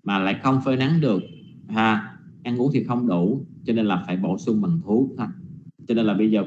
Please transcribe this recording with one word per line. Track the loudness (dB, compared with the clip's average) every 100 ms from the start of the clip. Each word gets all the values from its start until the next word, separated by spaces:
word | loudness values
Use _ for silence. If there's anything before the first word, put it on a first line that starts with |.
mà | -2 0
lại | 0 0
không | 2 2 2
phơi | 0
nắng | 2 2
được | 4 0 -2 -16 -20 -20 -6
ha, | 0 2 2 -2 -16 -20 -14
ăn | -6 0
uống | 2
thì | 2
không | 0 0 0
đủ, | 2 2 0 -6 -10
cho | -2
nên | 0 2
là | -2 -2
phải | -2
bổ | -2 -2
sung | 0 0
bằng | 2 0
thuốc | 2 2 2 -2
thôi. | -8 -8 -16 -18 -20 _ -2
Cho |
nên | 0 2
là |
bây | 2 4
giờ | 2